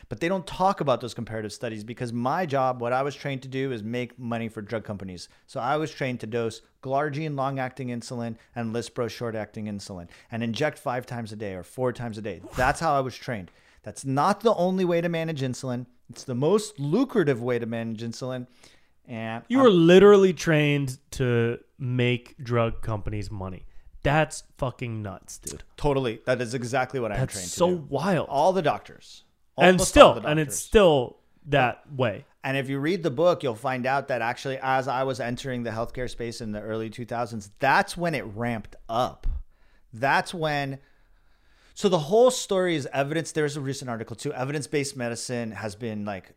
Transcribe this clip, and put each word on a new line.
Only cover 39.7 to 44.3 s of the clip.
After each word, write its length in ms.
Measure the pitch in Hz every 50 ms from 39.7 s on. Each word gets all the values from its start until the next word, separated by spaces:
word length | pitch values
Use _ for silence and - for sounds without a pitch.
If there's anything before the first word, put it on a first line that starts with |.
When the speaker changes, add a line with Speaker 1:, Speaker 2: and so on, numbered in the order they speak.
| _ _ _ _ -
Speaker 1:
That's 400 | 110 127 135 151 185 185 - -
when, 460 | 175 156 156 147 143 139 135 135 131 - _ _ _ _ _ _ _ _ _ _ _ _ _ _ _ _ _ _
so 120 | - - 202
the 120 | 185 170
whole 320 | 143 143 202 226 247 254
story 440 | 254 - - - 202 185 185 180 170
is 120 | 151 123 -
evidence. 400 | - 135 143 143 156 165 147 -
There's 240 | - 160 151 143 135
a 60 | 156
recent 280 | 135 135 135 - 135 123
article 260 | 117 110 113 - 117
too. 180 | - - 143